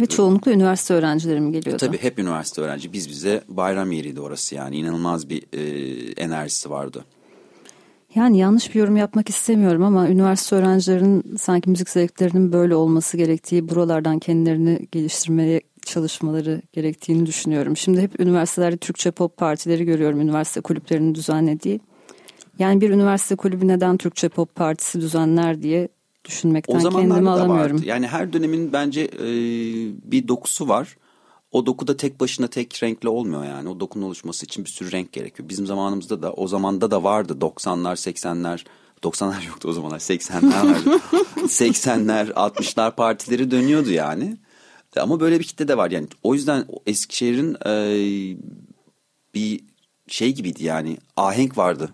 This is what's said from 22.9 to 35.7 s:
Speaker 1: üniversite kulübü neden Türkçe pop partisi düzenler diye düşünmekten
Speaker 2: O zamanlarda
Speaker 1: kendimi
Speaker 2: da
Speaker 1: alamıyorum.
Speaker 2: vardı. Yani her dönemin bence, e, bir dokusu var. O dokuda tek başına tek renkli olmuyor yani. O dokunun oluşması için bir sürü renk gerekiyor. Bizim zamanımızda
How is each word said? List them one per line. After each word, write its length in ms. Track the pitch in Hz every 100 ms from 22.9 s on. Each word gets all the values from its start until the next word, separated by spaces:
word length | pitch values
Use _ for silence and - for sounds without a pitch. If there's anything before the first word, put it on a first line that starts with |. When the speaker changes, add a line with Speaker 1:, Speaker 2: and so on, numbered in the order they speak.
Speaker 1:
üniversite 460 | 202 202 196 - 190
kulübü 320 | 196 185 190
neden 280 | 180 185 180
Türkçe 320 | 175 - 165
pop 260 | - 165
partisi 460 | - 160 160 - 175
düzenler 600 | 160 165 160 165 170 156
diye 260 | 151 165 175 _ _ _
düşünmekten 520 | - - 170 156 - 123
Speaker 2:
O 40 |
zamanlarda 280 | 170 185 185
Speaker 1:
kendimi 180 | 180 185
Speaker 2:
da 40 |
Speaker 1:
alamıyorum. 460 | 180 180 170 147 151
Speaker 2:
vardı. 100 | 101
Yani 200 | 120 123
her 260 | 160 180
dönemin 400 | 165 160 160 160
bence, 280 | 139 143 139
e, 260 | 156 - 117 120 117 117 113 113 110 101 -
bir 180 | 131 120
dokusu 400 | 120 - - 147
var. 280 | 107 - - _ _ _ _ _
O 140 | 127 120
dokuda 300 | 131 131 139
tek 240 | 139 135
başına 260 | 127 - 123
tek 360 | 127 120 -
renkli 260 | 117 113 117
olmuyor 360 | 113 107 73
yani. 240 | 71 69 80
O 120 | 90
dokunun 260 | 95 104 95
oluşması 400 | 87 85 82 -
için 180 | -
bir 60 | 90
sürü 220 | - 90
renk 200 | 92 90
gerekiyor. 360 | 67 - - 78
Bizim 180 | 95
zamanımızda 560 | 98